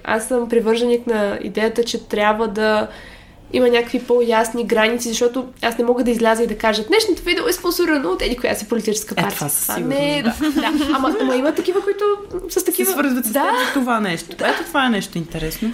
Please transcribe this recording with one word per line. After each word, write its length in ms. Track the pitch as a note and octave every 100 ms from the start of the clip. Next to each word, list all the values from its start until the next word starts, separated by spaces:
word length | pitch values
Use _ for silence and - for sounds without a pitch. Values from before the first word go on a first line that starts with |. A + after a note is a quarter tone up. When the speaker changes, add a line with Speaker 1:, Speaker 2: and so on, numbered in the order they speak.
Speaker 1:
аз 240 | - A3 A3
съм 220 | B3+ A#3
привърженик 580 | A#3 A3 A3+ A#3+ A#3+ A#3+
на 320 | G#3+ G3+ G#3
идеята, 420 | G#3+ F#3 A3 A3+
че 240 | A#3 A3+ -
трябва 400 | A3 G#3+ G#3+ A3+
да 400 | G3+ A3 G#3+ G#3+ - - - - - -
има 160 | B3 B3
някакви 300 | A#3+ A#3+ B3+
по-ясни 640 | - A#3+ A#3 A3 A3+ A#3+ A3
граници, 420 | A3 A3 A#3+ A#3+
защото 360 | A3 A#3+ B3 B3+ -
аз 160 | A3+ A#3
не 60 |
мога 200 | A#3+ B3
да 80 | B3
изляза 320 | A3+ A3+ A3+
и 40 | A#3
да 100 | G#3+
кажа, 260 | A3+ G#3+
"Днешното 400 | G#3+ G4+ A4 F4
видео 240 | - E4+ E4
е 60 |
спонсорирано 560 | F4 F#4 E4+ F4 D4+ D4
от 120 | F#4
еди 140 | G3 A#3+
коя 180 | - G#3
си 120 | G#3+
политическа 440 | A3+ G#3+ G#3 -
Speaker 2:
Е, 20 | F#3+
Speaker 1:
партия." 200 | F#3+ F#3+
Speaker 2:
това 140 | D3
със 120 | -
Speaker 1:
Това 140 | - G#3+
Speaker 2:
сигурност, 240 | B3 C4+
Speaker 1:
не 180 | C#4+ D4
е, 40 |
Speaker 2:
да. 100 | A#3 A3+ D4+ C#4+
Speaker 1:
да, 160 | A3 D4+ C#4+
ама, 220 | C#4 C4 G#4
ама 140 | C4+ B3+
има 160 | C#4
такива, 300 | D#4 - F4+
които 220 | G4+ G4+ G#4 G4+ - F4+ F#4+
с 40 |
Speaker 2:
Се 120 | - F4
Speaker 1:
такива 260 | E4+ F#4+
Speaker 2:
свързват 340 | D#4+ C#4+ B3+ A#3
с 60 |
Speaker 1:
Да. 100 | C4+
Speaker 2:
теб 260 | E4 A#4+ B4+
за 60 |
това 260 | C#4 B3 A3+
нещо. 360 | G#3 E3+ - -
Speaker 1:
Да. 100 | C#4
Speaker 2:
Ето 160 | - E4
това 200 | D4 C4
е 40 |
нещо 280 | G#3+ F#3 F3
интересно. 540 | D#3+ D#3+ D#3 - A3